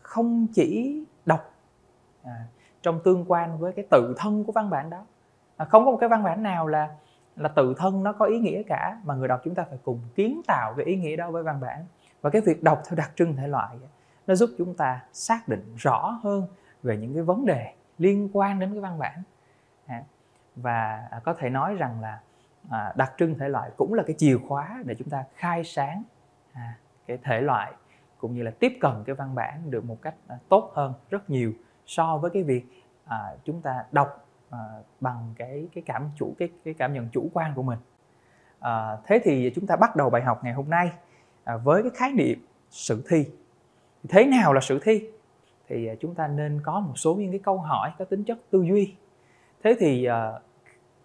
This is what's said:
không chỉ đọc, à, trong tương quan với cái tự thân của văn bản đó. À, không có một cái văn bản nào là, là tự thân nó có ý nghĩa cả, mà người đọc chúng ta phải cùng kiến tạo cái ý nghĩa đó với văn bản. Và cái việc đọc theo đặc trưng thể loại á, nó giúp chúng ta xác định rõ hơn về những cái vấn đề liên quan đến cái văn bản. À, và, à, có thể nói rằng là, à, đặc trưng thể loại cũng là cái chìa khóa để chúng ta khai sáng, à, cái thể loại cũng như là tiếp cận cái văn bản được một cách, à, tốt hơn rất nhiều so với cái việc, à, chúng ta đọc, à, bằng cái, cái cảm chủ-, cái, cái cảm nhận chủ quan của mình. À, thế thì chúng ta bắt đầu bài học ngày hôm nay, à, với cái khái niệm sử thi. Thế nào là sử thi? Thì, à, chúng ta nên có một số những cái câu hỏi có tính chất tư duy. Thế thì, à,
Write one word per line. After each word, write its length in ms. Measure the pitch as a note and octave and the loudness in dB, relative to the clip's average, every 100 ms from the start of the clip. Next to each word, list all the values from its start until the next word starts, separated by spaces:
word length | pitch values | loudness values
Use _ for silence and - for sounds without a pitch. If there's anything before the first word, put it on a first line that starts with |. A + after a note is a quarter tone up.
không 440 | - A#3 A#3 A#3 A3 | -8 -2 2 2 2
chỉ 520 | F#3+ C#3+ G#3 C4+ D4+ D#4 _ D#3+ | 4 4 2 -2 -6 -10 _ 0
đọc, 280 | D#3+ - _ _ _ _ _ _ _ | 0 -2 _ _ _ _ _ _ _
à, 200 | B2 A#2 A#2 _ _ _ | -18 -16 -16 _ _ _
trong 180 | F3 E3 | -2 2
tương 200 | F#3 F3+ F3+ | 4 4 4
quan 300 | F3 E3+ D#3+ | 0 0 -4
với 140 | F3 | -6
cái 140 | F#3+ - | -6 6
tự 240 | C#3 A#2+ B2 | 6 6 -2
thân 260 | G#3 G#3 | -2 0
của 80 | G#3+ | 0
văn 180 | A3 G#3 | 0 0
bản 200 | C#3+ D#3+ | -2 -4
đó. 140 | F3+ G#3+ _ _ _ _ - | -12 -18 _ _ _ _ -10
À, 80 | |
không 200 | D#3 A3 | 6 8
có 60 | C4 | 8
một 60 | A3+ | 2
cái 120 | A#3 | 2
văn 140 | A3+ | 4
bản 200 | F#3+ G#3 | 2 -2
nào 240 | G#3+ E3+ D#3 | -2 -2 0
là, 220 | D3+ D#3 - _ _ _ - | 0 -2 -8 _ _ _ -6
là 120 | D3 | 0
tự 260 | D3+ B2+ C3 | 4 4 2
thân 240 | F#3+ F#3+ | 0 0
nó 100 | G3+ | -2
có 120 | G#3 | 2
ý 140 | G#3 A#3 | 2 4
nghĩa 240 | G3 F3+ | 2 -2
cả, 380 | A3 - F3+ A3+ | -2 -2 -2 -6
mà 100 | E3 | -6
người 140 | C3 B2+ | -2 0
đọc 120 | B2 | 0
chúng 100 | E3 | -2
ta 100 | F3+ E3 | -6 -6
phải 100 | C3 | -8
cùng 180 | C3+ A#2+ A#2 | -6 -6 -6
kiến 260 | - A3 E4 - | 0 0 0 0
tạo 280 | C#3+ A2 C3 | 0 0 -4
cái 100 | D#3+ | -2
ý 100 | F#3+ | -2
nghĩa 200 | D#3 D#3+ | -2 -4
đó 140 | E3+ | -4
với 120 | E3 | -4
văn 180 | D#3 C#3+ | -4 -6
bản. 240 | B2 C#3 F3 _ _ _ | -8 -10 -14 _ _ _
Và 100 | D3 | 0
cái 120 | G#3+ | 2
việc 200 | G3+ D#3+ | 2 4
đọc 200 | D#3+ D3 - | 4 2 -2
theo 80 | D#3+ | -4
đặc 160 | C#3+ - | -4 0
trưng 200 | E3+ C3+ | 0 0
thể 120 | C#3+ | -4
loại 280 | C3 G#2 A#2+ | -4 -6 -10
á, 60 | C3 _ _ _ - | -20 _ _ _ 0
nó 80 | |
giúp 160 | F#3 A#3 - | 2 2 0
chúng 160 | F3 | -6
ta 300 | E3+ C3+ B2+ - | -2 -2 -2 -10
xác 360 | - - A3+ - | -12 -2 -2 -2
định 260 | G2 G#2+ A#2 | -6 -6 -2
rõ 440 | C#3+ A#2 F#3+ A3+ | 0 0 -2 -4
hơn 240 | G#3 G3 F3+ - _ _ | -4 -2 -4 -10 _ _
về 140 | B2 G#2+ | -4 -4
những 180 | A#2 | -4
cái 80 | D#3 | -2
vấn 240 | E3 G3+ C4 | 0 2 2
đề 260 | B2+ A2 - _ - | 0 -4 -16 _ 2
liên 300 | F#3 G3+ G3+ | 2 4 0
quan 260 | G3 G3 F#3+ | 2 2 0
đến 140 | F#3+ | -4
cái 80 | G#3 | -6
văn 180 | F#3+ E3 | -8 -6
bản. 240 | A#2 E3 F#3+ _ _ _ _ _ - | -6 -8 -16 _ _ _ _ _ -14
À, 160 | A#2 - _ _ _ _ B2+ | -14 -14 _ _ _ _ -8
và, 520 | A#2+ A#2 A2 A2 A#2+ | -2 0 -2 -6 -10
à, 100 | A#2 | -6
có 100 | D#3+ | -4
thể 160 | E3 B2 | -2 -2
nói 240 | C3+ E3+ | 0 -2
rằng 260 | G3 B2+ A#2 | -2 -4 -4
là, 200 | A2 G#2+ _ _ _ _ - | -10 -12 _ _ _ _ -8
à, 220 | A2 G#2 B2+ | -6 -4 -2
đặc 160 | C3 - | -4 0
trưng 200 | E3 C#3 | -2 0
thể 100 | C#3 | -4
loại 220 | C3 - - | -4 -6 -4
cũng 180 | F#3 | 0
là 80 | A3 E3 | 0 -2
cái 100 | D#3 | 2
chìa 200 | D3+ B2 - | 4 4 0
khóa 340 | C#3 D#3 B3+ | -8 -6 -10
để 100 | C3+ | -10
chúng 160 | A2+ C#3 | -10 -8
ta 140 | C#3 C3 | -8 -10
khai 300 | - F3 E3+ | -8 -4 -4
sáng, 380 | D#3+ D3 C#3 F#3+ A#3 _ _ _ _ | -4 -6 -4 -6 -12 _ _ _ _
à, 260 | B2 A#2 A#2 _ _ - | -16 -16 -16 _ _ -10
cái 120 | B2 | -8
thể 180 | C#3 A2+ | -2 0
loại 320 | C#3+ A2+ - - _ _ _ _ | 0 -2 -4 -14 _ _ _ _
cũng 160 | A#2 | -8
như 80 | A#2+ | -6
là 80 | A2+ | -8
tiếp 220 | - B3+ B3+ | 0 0 2
cận 240 | D3 A2 A#2 | 0 0 -8
cái 80 | |
văn 200 | C#3 C3+ | -8 -6
bản 360 | B2+ - D3 D#3+ | -6 -6 -8 -6
được 140 | A#2 | -6
một 180 | A#2 A2+ | -6 -10
cách, 120 | D#3 - - | -12 -14 -18
à, 120 | A#2+ - | -16 2
tốt 220 | G3 A3 | 2 2
hơn 200 | D3+ C3+ B2+ - | -4 -4 -6 -8
rất 200 | G3+ - | -8 -2
nhiều 220 | C3 A2+ - _ _ - | -2 -2 -4 _ _ -8
so 300 | - E3 D#3 | -2 0 0
với 140 | E3+ | 0
cái 120 | G3 | -2
việc, 220 | D3+ B2 A#2 - _ _ - | 0 -2 -4 -20 _ _ -10
à, 120 | A2+ G2 C#2+ | -8 -8 -10
chúng 180 | - E3+ | -10 -6
ta 220 | C#3+ B2+ - | -6 -6 0
đọc, 340 | D3 C#3 - _ _ _ | 2 2 -2 _ _ _
à, 80 | A#2+ A2 A2 - _ | -14 -12 -14 -20 _
bằng 340 | B2+ A#2+ A2+ A2+ | -6 -6 -10 -12
cái, 300 | B2 C#3+ E3+ | -12 -10 -10
cái 80 | E3+ D#3+ | -12 -8
cảm 240 | A#2 D3 D3+ | -6 -6 -6
chủ-, 180 | - - | -8 -4
cái, 100 | E3+ - | -6 -6
cái 100 | D#3+ | -12
cảm 180 | D#3+ C3 | -6 -4
nhận 160 | C3+ A#2 | -4 -4
chủ 160 | C3+ E3+ | -4 -2
quan 200 | E3+ D#3 | -4 -4
của 80 | C3 | -2
mình. 160 | C3 A#2 - _ _ _ _ _ _ _ | -4 -6 -10 _ _ _ _ _ _ _
À, 360 | A#2+ A2+ A2 G#2+ - | -4 -2 -4 -8 2
thế 140 | A3+ | 4
thì 280 | F#3+ C3 B2 | 4 2 2
chúng 120 | F3 G3 | -2 0
ta 100 | E3+ | 4
bắt 200 | A3+ D3+ | 4 4
đầu 140 | C3 | 2
bài 120 | A#2+ | 4
học 180 | B2+ A2+ | 2 0
ngày 80 | A#2+ | -2
hôm 180 | B2+ C#3+ | -6 0
nay, 200 | E3+ F3 - _ _ _ _ | 2 0 -4 _ _ _ _
à, 120 | A#2+ A#2 | -8 0
với 260 | C3 F3+ | 4 4
cái 80 | A#3+ | 2
khái 180 | A#3+ B3+ | -2 0
niệm 340 | B3+ B2+ - _ _ _ | 2 2 0 _ _ _
sử 340 | - - A2+ - | -12 -4 -4 2
thi. 220 | E3 C#3+ - _ _ _ _ _ _ - | 2 2 -8 _ _ _ _ _ _ 6
Thế 180 | F#3+ C4+ | 8 8
nào 260 | B3+ E3+ | 6 6
là 80 | C3+ | 6
sử 200 | - C#3 | 4 0
thi? 280 | A3 G#3+ A3 - _ _ _ _ - | 4 2 0 -20 _ _ _ _ -8
Thì, 180 | A#2+ A2+ | -6 -6
à, 80 | A2 | -6
chúng 140 | D#3+ | -8
ta 140 | F3 D3+ | -4 -4
nên 320 | D3 D3+ D3 | -2 -2 -4
có 180 | D3+ F#3+ | -4 -4
một 120 | F3 B2 | -4 -2
số 180 | D#3+ | 0
những 160 | F#3+ F#3+ | 0 -2
cái 100 | F#3+ | -4
câu 140 | G3 F#3+ | -2 -2
hỏi 340 | D#3 A2+ C3+ - | 0 -2 -2 -6
có 60 | |
tính 200 | F#3 G3 | -4 -4
chất 140 | G#3 A3+ - | -4 -8 0
tư 120 | F#3+ | 2
duy. 320 | E3+ G3+ F#3+ - _ _ _ _ _ _ | 4 4 2 -4 _ _ _ _ _ _
Thế 120 | A3 A#3 | 2 4
thì, 240 | D#3+ B2 | 4 2
à, 280 | B2 A#2 A2 A2+ _ _ _ _ _ _ | 2 0 -2 -8 _ _ _ _ _ _